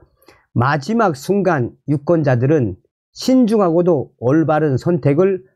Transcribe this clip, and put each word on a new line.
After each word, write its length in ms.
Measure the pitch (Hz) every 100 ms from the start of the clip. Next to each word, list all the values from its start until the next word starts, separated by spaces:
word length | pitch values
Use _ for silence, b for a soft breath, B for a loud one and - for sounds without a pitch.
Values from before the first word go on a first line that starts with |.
| b b b b b
마지막 640 | - 131 151 202 233 202 139
순간 600 | - 202 185 151 117 - -
유권자들은 920 | 147 - 170 139 123 131 156 107 87 _ _ _
신중하고도 1000 | - - 262 220 220 180 170 175 147 - _
올바른 600 | 120 156 156 151 156 127
선택을 680 | 175 175 139 147 190 185 b